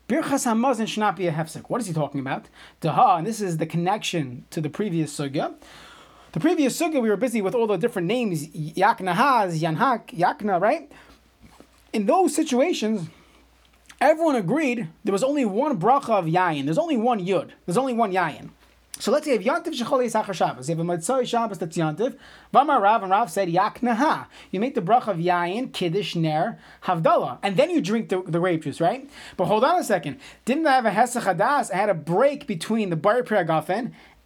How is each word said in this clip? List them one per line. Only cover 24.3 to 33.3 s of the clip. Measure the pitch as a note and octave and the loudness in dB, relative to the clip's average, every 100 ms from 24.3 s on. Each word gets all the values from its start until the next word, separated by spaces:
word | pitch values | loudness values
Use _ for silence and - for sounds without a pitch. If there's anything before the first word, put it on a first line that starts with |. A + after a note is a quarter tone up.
| - - | -20 -8
You | F#3+ | -4
make | B3 | -2
the | C4 | -2
bracha | E3+ B3 A3 | 2 2 2
of | F3+ | -2
Yayin, | F3 F3 F3 G#3 C4 | 0 2 0 -4 -6
Kiddush, | - F3+ F3+ E3+ F3 | -4 -2 -2 -2 -2
Ner, | D#3+ D#3 G#3 E3 - - | 0 0 -2 -4 -16 -10
Havdalah, | - E3+ B3+ E4 D3 B2 | -2 2 4 4 2 -4
and | G3+ F#3 | -2 0
then | D#4+ | 2
you | E4 | 2
drink | F3 A3+ E3+ | 0 -2 -2
the, | F#3 | -4
the | F#3 E3+ | -2 0
grape | F#3 D#3+ | 0 0
juice, | D3+ - | -4 -2
right? | E3+ B3+ C#4 - - - | 0 0 -8 -20 -12 -4
But | F3 | 0
hold | G#3+ | 2
on | C#4 F4 | 4 2
a | |
second. | C4+ F#3 D#3 B2+ - - | 0 -2 -4 -12 -16 -10
Didn't | - C#4+ D#4 | -2 0 4
I | |
have | C4 | 4
a | A3+ | 2
Hesach | F#3+ A#3+ A#3+ | 2 2 0
Hadas? | F#3 F3 G#3+ C#4+ A3 | -2 2 2 2 0
I | F3+ | 0
had | G#3 | 0
a | |
break | E3+ C#3+ F3+ C#4+ C#4+ - | 0 0 2 2 0 -6
between | F3 - A3+ G3 | -6 -2 -2 0
the | D#3+ | 0
Bar | G3+ A#3+ | 2 2
Pri | B3 | 2